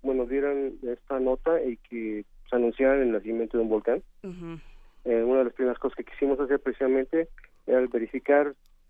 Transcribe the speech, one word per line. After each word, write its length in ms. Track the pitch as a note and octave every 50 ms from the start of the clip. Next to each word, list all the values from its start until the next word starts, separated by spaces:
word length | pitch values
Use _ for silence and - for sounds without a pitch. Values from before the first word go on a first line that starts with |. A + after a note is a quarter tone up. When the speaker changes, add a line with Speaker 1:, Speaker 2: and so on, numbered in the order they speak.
Speaker 1:
bueno, 240 | - C#3 C3 C3 B2
dieran 480 | A#2+ C3 C#3 C#3 C#3+ C#3+ C#3 C#3 C3 C3 -
esta 380 | C3 A#2+ A#2+ - _ - C#3 C3
nota 440 | C3 B2+ C3 B2+ - D#3+ E3 D#3 A#2
y 140 | B2+ A#2
que 480 | - - _ A#2+ A#2 A2+ A2 G#2+ G#2+ G2+ - - - - -
se 60 | B2
anunciara 440 | B2 A#2+ A#2 A2+ - C3 C3 C3+ C#3 C3
el 80 | A#2+
nacimiento 440 | A2 G2+ - A2 A2+ A2+ A#2 A2 -
de 80 | A#2+ A2+
un 60 | A2
volcán. 320 | A2 G#2+ - A#2 B2 B2+ - - - - -
Speaker 2:
Ujú. 360 | F#3+ F3 F3+ E3+ E3 E3 D#3+ - - - - - - - - -
Speaker 1:
Eh, 180 | B2+ A#2 A#2 A#2
una 140 | B2 C3
de 60 | C3+ B2+
las 80 | A#2+ -
primeras 240 | - C3 B2 A#2+
cosas 180 | - - - -
que 80 | - A#2
quisimos 360 | - - - C#3+ C#3 C#3 B2+
hacer 200 | C#3+ B2 C#3+ C#3
precisamente 680 | - C3 A#2 - C3+ C3 C3 C3+ C3 C3 - E3 E3 - - - - - _ _ _
era 180 | - B2+ B2+ B2+
verificar 720 | A#2+ B2+ A#2+ A2+ - - B2+ - - C#3+ C#3+ D3 D3 C3+ - _ _ - _ _